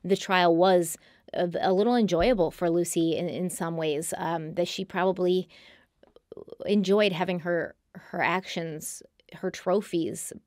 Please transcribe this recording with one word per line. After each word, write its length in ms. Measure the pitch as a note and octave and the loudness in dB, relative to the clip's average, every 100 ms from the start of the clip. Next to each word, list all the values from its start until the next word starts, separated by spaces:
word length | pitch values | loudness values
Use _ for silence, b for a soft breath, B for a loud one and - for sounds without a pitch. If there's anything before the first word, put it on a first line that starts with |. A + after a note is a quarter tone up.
the 120 | F3+ F#3+ | 0 -2
trial 380 | - F#3 F3 | 2 4 6
was 420 | E3 F#3+ F3+ E3 - b b - | 6 6 6 2 -6 b b -10
a, 160 | - F3+ E3+ | -4 -2 0
a 120 | F3+ | 0
little 240 | F#3 G#3+ B3 | 2 2 2
enjoyable 560 | G#3 E3+ G3+ A3+ D#3+ | 2 2 2 4 2
for 180 | - F3 | 0 0
Lucy 460 | E3+ F3 F3 E3 D#3 | 0 0 0 0 0
in, 120 | F3 | -4
in 220 | C3+ F3+ | -4 -6
some 260 | - E3+ E3 | -4 -6 -4
ways, 380 | D#3+ D3 E3 - | -2 -2 -4 -6
um, 380 | E3+ E3+ D#3 | -4 -4 -6
that 140 | E3 F3 | -4 -4
she 160 | - | -4
probably 640 | F#3+ F#3+ F#3 F#3 F3+ F#3 F#3 B B B B _ - _ _ - - - - | -6 0 0 2 0 0 -2 B B B B _ -20 _ _ -20 -18 -12 0
enjoyed 440 | G#3 F#3 G3+ G#3 | 0 2 2 2
having 300 | E3+ F#3 F3+ | 0 -2 -2
her, 340 | F3 E3+ D3 - _ F3+ | -2 -2 -2 -10 _ -20
her 260 | - F3+ | -10 -2
actions, 800 | D3+ F3+ F#3 F3+ E3 D#3 - - - _ _ | 0 0 -4 -8 -8 -8 -12 -14 -20 _ _
her 160 | E3+ F#3 | -8 -8
trophies 800 | - - G3 G3 E3+ D#3 - - - | -4 0 0 0 -4 -4 -6 -12 -16